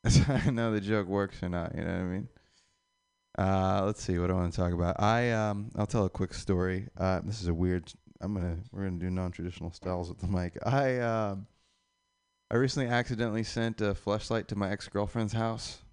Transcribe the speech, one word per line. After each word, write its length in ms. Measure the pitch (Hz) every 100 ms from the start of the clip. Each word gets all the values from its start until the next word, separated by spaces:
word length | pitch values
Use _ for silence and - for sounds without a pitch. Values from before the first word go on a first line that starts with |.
that's 160 | - -
how 160 | -
I 160 | 131 -
know 220 | 117 117
the 80 | 107
joke 260 | 98 110 92
works 340 | 101 98 -
or 60 | 92
not. 260 | 87 82 -
You 80 |
know 80 | 85
what 80 | 90
I 20 |
mean? 260 | 92 92 120 - _ _ _ _ _ _ _ _ _ -
Uh, 440 | 95 95 95 95 98
let's 160 | 107
see, 160 | - 87
what 80 | 90
do 60 |
I 40 | 92
wanna 140 | 87
talk 220 | 90 87
about? 280 | 87 87 -
I, 300 | 104 117 120
um, 400 | 113 107 101 104 -
I'll 100 | 104
tell 200 | 117 95
a 40 |
quick 240 | - 95
story. 540 | - - 92 92 92 - -
Uh, 220 | 95 92
this 180 | - 107
is 60 | 87
a 80 |
weird, 380 | 82 90 90 85 - - -
I'm 140 | 95
gonna, 220 | 101 87 85 107
we're 100 | 95
gonna 160 | 98 87
do 120 | 90
non-traditional 600 | 92 90 - 87 87 87
styles 380 | - 92 90 85
with 100 | 87
the 80 | 90
mic. 320 | 92 90 - 107
I, 320 | 135 135 127
um, 480 | 117 113 104 98 101 _ _ _ _ _ _ _ _ _ _
I 60 | 117
recently 340 | 131 143 123
accidentally 540 | 120 123 117 117 110
sent 360 | 107 120 113 110
a 140 | 104
fleshlight 540 | 95 - 104 - 113 -
to 80 | 101
my 140 | 98
ex-girlfriend's 640 | 101 - 101 101 117 107
house. 440 | 113 113 113 - - -